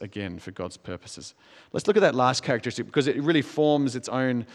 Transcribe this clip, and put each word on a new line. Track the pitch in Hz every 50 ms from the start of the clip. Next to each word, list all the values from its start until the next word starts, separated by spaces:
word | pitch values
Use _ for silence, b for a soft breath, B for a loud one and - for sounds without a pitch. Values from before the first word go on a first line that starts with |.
| -
again, | 95 - 107 101 92 87
for | 87 - 95
God's | 90 - 90 90 -
purposes. | - - - 90 87 - - - - - - - B B B B B B B
Let's | B - -
look | 208 208
at | 214
that | 190 160 117
last | 127 127 127 127 - -
characteristic | - 131 113 - 123 - - 117
because | - - 151 127
it | 139 120 143 143
really | 156 170 151
forms | 131 - - 151 151 151 147 143 139 135 120
its | 127 -
own | - 117 131 131 127 123 120 113 B